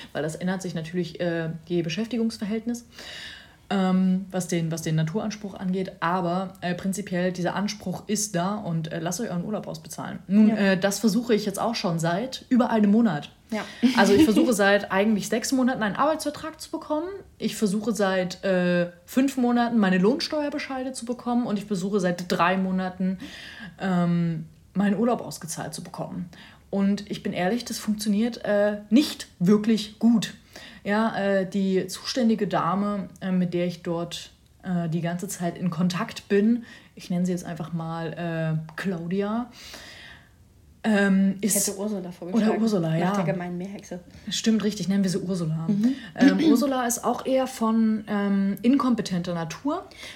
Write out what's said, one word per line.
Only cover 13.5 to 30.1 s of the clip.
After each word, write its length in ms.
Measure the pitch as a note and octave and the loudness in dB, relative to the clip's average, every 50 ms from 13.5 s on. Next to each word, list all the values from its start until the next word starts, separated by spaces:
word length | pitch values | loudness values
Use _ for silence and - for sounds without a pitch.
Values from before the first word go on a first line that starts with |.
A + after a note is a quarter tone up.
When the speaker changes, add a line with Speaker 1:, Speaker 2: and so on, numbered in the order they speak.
Speaker 2:
Ja. 120 | A3+ G#3+ F#3+ - - - - B3 B3+ | -8 -8 -8 -8 -2 2 2 4 4
Speaker 1:
Also 180 | - G#3+ - G4+ | 6 6 8 8
ich 80 | G4+ D#4+ | 8 8
versuche 300 | C4 G#3 - - B3 A#3 | 6 6 4 4 4 4
Speaker 2:
<laughs> 20 | |
Speaker 1:
seit 360 | F#3+ G3+ G3 G3+ G3+ G3+ - | 4 6 6 4 4 2 0
eigentlich 380 | F#3 F#3+ G#3 A3 A3 G3 E3 - | 0 2 2 4 2 0 0 -2
sechs 220 | G#3 A#3+ A#3 - | -2 -2 -2 0
Monaten 320 | C#4+ C4 B3+ A#3+ C4 - A3 | 2 2 2 2 2 0 -2
einen 120 | G3+ F3+ | -2 0
Arbeitsvertrag 640 | - C4 D4+ D#4 D4+ - D4 D4 - - D#4+ D4+ - | 2 2 2 2 0 -2 -6 -6 -6 -8 -12 -12 -14
zu 120 | - - | -12 -10
bekommen. 380 | - D#4 - - D4+ D4+ E4+ F#4 G4+ F#4+ - - - | -10 -10 -6 -4 -4 -4 -4 -6 -8 -12 -14 -18 -10
Ich 180 | - A#3 A3+ - | -6 -6 -6 -2
versuche 340 | - A3 G3+ F3+ A3 G#3+ A#3+ G#3+ | 0 0 0 0 0 -2 -2 0
seit, 500 | F#3 G3+ F#3+ F#3+ F#3+ F#3 F3+ - - - | 0 0 2 2 0 0 -2 -4 -4 0
äh, 440 | G3 F#3+ F3+ F3+ F3+ F3 F3 F3 F3 - - - | 2 2 4 4 4 4 2 2 0 -4 -10 -20
fünf 320 | - - B3+ C4+ C#4 - | -4 0 2 2 2 2
Monaten 400 | C4 A#3+ A#3+ A#3+ A#3+ A#3+ A#3 A#3+ | 2 2 2 2 2 2 2 2
meine 220 | A3+ G3+ F#3 F#3 F#3 | 4 4 4 4 4
Lohnsteuerbescheide 960 | F3+ G#3 C#4 E4+ - - D#4+ D4+ D4 D4 D4 D4 - - C4+ C4 C4 C4+ B3+ | 4 4 4 2 -2 -2 -2 -2 -2 -2 -4 -6 -6 -6 -6 -6 -6 -6 -8
zu 120 | - A#3+ | -8 -6
bekommen 400 | A#3 B3 A#3+ - A#3+ A#3+ A#3+ B3 | -8 -8 -6 -4 -2 0 0 0
und 140 | G#3 G#3 G3+ | 0 -2 -4
ich 60 | - | -4
versuche 340 | - G#3+ F3 F3 G3+ G3+ G#3 | -4 -4 -2 -2 0 0 2
seit 240 | F3+ F#3 F3 F3+ F3+ | 2 0 0 -2 -2
drei 300 | - F#3+ F3 E3+ F3 F#3+ | -2 0 2 2 2 2
Monaten, 600 | F#3+ F#3+ F#3+ F#3 F#3 F#3 F#3 F3+ - F#3+ F#3 F#3+ F3+ - D4 - - - - - - A3+ F3+ D#3+ - | 2 0 0 0 -2 -2 -4 -2 -2 -2 -2 -2 -2 -6 -12 -16 -16 -16 -18 -16 -16 -16 -16 -10 -6
ähm, 680 | - G3 F#3 F3 F3 E3+ F3 E3+ E3+ E3+ E3 D#3+ D#3+ - - - - - - | -2 0 2 2 2 4 2 2 2 0 -2 -4 -8 -12 -16 -20 -20 -6 -2
meinen 240 | F#3 G3+ G3+ G#3 | 0 2 2 2
Urlaub 240 | F3+ A#3 B3 A#3 - | 2 2 2 2 0
ausgezahlt 540 | - - D#3 - - D#3+ - - - - D#3 | -2 -8 -10 -10 -10 -10 -8 -8 -8 -8 -10
zu 80 | - - | -12 -12
bekommen. 440 | - - - - - F#3 F3+ F3 - - - - - - - - - | -10 -10 -10 -8 -8 -8 -8 -8 -10 -12 -18 -20 -20 -20 -20 -12 -6
Und 380 | - G3 G3 G3 G3+ G3 - - | -2 0 2 2 2 0 -2 -6
ich 100 | F3 - | -8 -6
bin 120 | - G3+ E3+ | -6 -4 -2
ehrlich, 320 | - F3+ F3+ A3+ A#3+ - | -2 0 0 0 -2 -4
das 120 | - A3+ | -6 -8
funktioniert, 640 | - - G#3+ G#3 G#3 - G#3+ G3+ G3+ A3+ B3 A#3 - - | -6 -4 -4 -4 -2 0 0 2 2 2 0 -2 -4 -2
äh, 320 | - G#3 G3+ G3+ G#3 G#3 G#3 G#3 - | 0 2 4 2 2 0 -2 0 4
nicht 380 | G#3+ C4 D4+ - - - - - - | 4 4 4 4 0 -8 -14 -14 -6
wirklich 640 | - F3+ F3 G#3+ G#3 G#3+ A3+ A3+ G#3 - - - - | 0 4 6 6 6 4 2 2 0 0 -6 -4 2
gut. 340 | - A#3 | 4 4